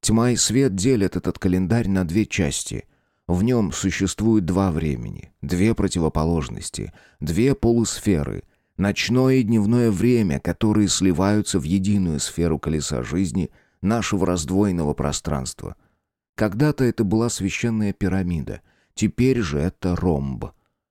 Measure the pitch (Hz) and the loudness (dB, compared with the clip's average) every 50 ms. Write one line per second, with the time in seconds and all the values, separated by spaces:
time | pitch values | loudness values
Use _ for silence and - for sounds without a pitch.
0 | - - 107 110 117 123 120 107 - - 104 127 139 131 95 95 90 127 131 113 | 0 0 2 2 2 2 0 0 0 0 2 2 2 2 0 0 0 2 2 2
1 | 98 87 - 90 - - 85 - - 95 90 92 92 87 110 120 113 92 98 92 | 2 0 -2 -2 -4 -4 -6 -2 0 0 2 2 2 2 0 0 0 0 0 0
2 | 92 80 80 104 107 - - - 95 71 67 - - - - - - _ _ _ | 0 0 0 0 0 0 0 -2 0 0 -2 -4 -8 -8 -10 -10 -12 _ _ _
3 | _ _ _ _ _ - 87 90 98 117 127 120 107 87 - - - 98 87 - | _ _ _ _ _ -4 -2 0 2 2 2 2 0 0 -2 -2 -2 -2 -2 0
4 | 98 92 - - 104 110 113 107 95 78 92 92 98 95 82 78 82 78 71 60 | -2 -2 -2 0 2 2 2 2 2 2 0 0 2 2 0 0 -2 -2 -4 -4
5 | 58 53 50 50 - - _ _ - 71 92 87 95 110 113 - 98 95 - 92 | -6 -10 -12 -14 -16 -20 _ _ -6 -4 0 2 2 2 2 2 0 0 0 0
6 | 82 78 - 78 78 80 85 82 69 62 58 - - - - - 50 50 - - | 0 0 0 0 0 0 0 0 -2 -4 -8 -10 -12 -12 -10 -10 -12 -12 -12 -18
7 | - - _ _ 71 73 85 85 117 135 139 135 - 117 117 117 113 101 - - | -20 -20 _ _ -6 -4 0 2 2 2 2 2 2 2 4 4 2 0 -2 -4
8 | - 107 98 80 71 - 50 50 - _ _ _ _ _ _ - 92 101 101 - | 0 0 2 2 0 -2 -6 -10 -12 _ _ _ _ _ _ -2 -2 0 0 -2
9 | - - 117 127 131 131 131 131 123 101 117 113 104 101 120 120 120 113 104 87 | -2 0 2 2 4 4 4 4 4 4 2 2 4 4 4 4 4 2 2 2
10 | 92 120 123 117 110 92 69 69 - - 80 - - 110 107 107 104 92 - - | 2 2 4 4 2 0 0 -2 -2 -4 -4 0 0 2 4 4 4 2 2 2
11 | 90 95 90 76 95 98 104 107 104 - - 95 67 76 90 101 92 98 104 101 | 2 2 2 4 2 2 2 0 0 0 -2 -2 0 2 0 0 2 2 0 2
12 | 95 87 78 71 - - - - 85 82 80 71 - 76 80 78 71 - 76 60 | 0 0 -2 -2 -4 -6 -4 -2 0 0 0 -2 -2 -4 -4 -2 -4 -4 -4 -6
13 | 62 57 67 90 98 87 - 95 85 - _ _ _ _ _ _ - 92 110 120 | -6 -4 -2 -2 -2 0 -2 -4 -4 -4 _ _ _ _ _ _ -2 0 0 0
14 | 107 - - 98 90 90 90 90 80 71 92 95 104 101 92 85 80 73 71 - | -2 -2 -2 0 0 0 0 -2 -2 0 2 2 2 2 2 0 0 -2 -2 -2
15 | 69 71 71 - - - 73 69 65 62 - - - 50 50 _ _ _ _ _ | -2 -4 -4 -4 -4 -4 -4 -4 -4 -8 -10 -12 -12 -14 -14 _ _ _ _ _
16 | _ _ _ _ _ _ _ - 110 107 90 110 143 151 143 - 131 120 110 - | _ _ _ _ _ _ _ -2 -2 -2 0 2 0 0 2 2 0 0 2 0
17 | 113 95 107 110 117 120 - - 95 98 - - - 120 113 107 107 101 98 _ | 0 2 2 2 0 0 -2 -2 -4 -4 -4 -2 -2 -2 0 0 -2 -2 -2 _
18 | 101 92 92 95 95 87 87 80 65 - - - _ _ _ _ _ _ _ - | -2 0 0 0 -2 -2 -2 -4 -4 -6 -10 -12 _ _ _ _ _ _ _ -2
19 | - 104 - - 123 131 131 120 107 82 71 73 73 90 - _ - 90 90 85 | -2 -2 2 2 2 2 4 2 0 -2 -2 -2 -2 -2 -4 _ -2 -2 -2 0
20 | - 90 80 71 69 67 65 - - - - _ _ _ _ _ _ _ | 2 0 0 0 -2 -4 -6 -6 -8 -12 -14 _ _ _ _ _ _ _